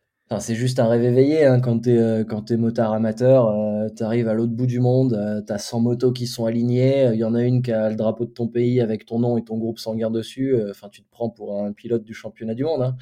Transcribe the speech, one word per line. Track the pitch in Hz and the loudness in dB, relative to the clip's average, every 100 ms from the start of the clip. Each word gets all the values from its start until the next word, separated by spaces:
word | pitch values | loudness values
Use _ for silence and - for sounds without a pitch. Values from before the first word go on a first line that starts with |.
| _ _ _ | _ _ _
enfin, | 107 | -8
c'est | - 113 | -4 -2
juste | 127 127 | 0 2
un | 117 | 2
rêve | 120 | 4
éveillé, | 120 123 139 156 | 4 4 4 4
hein, | 139 123 | 4 4
quand | 127 117 | 2 0
t'es, | 120 120 | 2 4
euh, | 113 110 | 4 0
quand | 110 107 | -2 -6
t'es | 104 117 | -2 0
motard | 113 117 110 | 0 0 0
amateur, | 110 113 110 127 131 113 | 0 -2 0 4 6 4
euh, | 104 107 107 107 | 0 -2 -2 -4
t'arrives | 110 110 117 113 | -4 -2 0 0
à | |
l'autre | 110 117 | 0 -2
bout | 117 127 | -2 -2
du | 123 | 0
monde, | 123 127 131 | 2 2 2
euh, | 107 104 107 | 0 -2 -4
t'as | 101 104 | -6 -8
cent | - 117 | -6 -2
motos | 120 120 127 | 0 2 0
qui | 127 120 | 0 -6
sont | - | -4
alignées, | 113 117 120 123 131 139 131 | -2 0 0 2 2 4 2
euh, | |
il | 113 | 2
y | |
en | 113 117 | 0 0
a | |
une | 123 123 | 2 0
qui | 120 | 0
a | 110 107 | 0 0
le | |
drapeau | 110 110 110 | 0 -2 -2
de | 120 | -6
ton | - 117 | -6 -4
pays | 120 120 123 | 0 2 2
avec | 113 107 - | 0 -2 -4
ton | 117 | -2
nom | 120 117 | 0 0
et | |
ton | 113 110 | -4 -6
groupe | 113 110 | -6 -6
sanguin | 113 113 113 | -6 -4 -2
dessus, | 113 107 131 135 123 | -4 -6 -6 -2 0
euh, | 101 | -2
enfin, | 98 101 | -8 -18
tu | - | -20
te | _ | _
prends | _ 117 | _ -8
pour | 104 104 101 | -8 -8 -6
un | 104 | -6
pilote | 101 120 117 | -8 -4 -4
du | 107 | -4
championnat | 110 110 - 113 | -14 -14 -10 -8
du | 117 | -4
monde, | 151 147 | -2 0
hein. | 127 127 | -2 -4